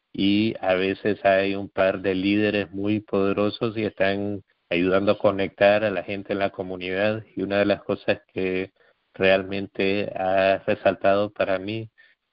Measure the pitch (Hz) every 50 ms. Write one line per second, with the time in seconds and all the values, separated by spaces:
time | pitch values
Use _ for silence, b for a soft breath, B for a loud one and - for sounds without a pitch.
0 | _ _ - - 98 98 101 104 110 110 - - 92 95 95 92 95 95 98 -
1 | - 107 98 - - 98 98 95 98 98 98 98 101 - - - 95 95 95 95
2 | 92 101 92 92 92 101 101 107 107 104 101 104 98 82 95 98 98 104 107 104
3 | 104 - - 98 98 98 98 101 104 107 104 - 123 113 104 110 107 98 - -
4 | 95 98 98 101 101 101 104 98 - _ _ _ _ - 87 87 90 92 92 98
5 | 101 104 101 - - 104 98 98 98 90 - - 101 101 104 104 110 104 95 87
6 | 85 - 101 98 98 - 104 98 98 98 - - 95 92 92 92 90 90 92 95
7 | 101 107 107 110 107 _ - 98 95 95 98 101 101 101 98 - - - 101 -
8 | - - 101 - _ _ - - 95 92 92 92 95 - _ b b b b b
9 | _ _ - - 95 95 95 98 95 95 98 101 98 - - - 98 98 98 104
10 | - - - - 92 92 95 98 95 95 95 95 - - 104 - - 98 92 -
11 | - 98 98 101 104 104 - - 95 95 95 92 95 101 110 113 110 110 _ b
12 | b b b b _ _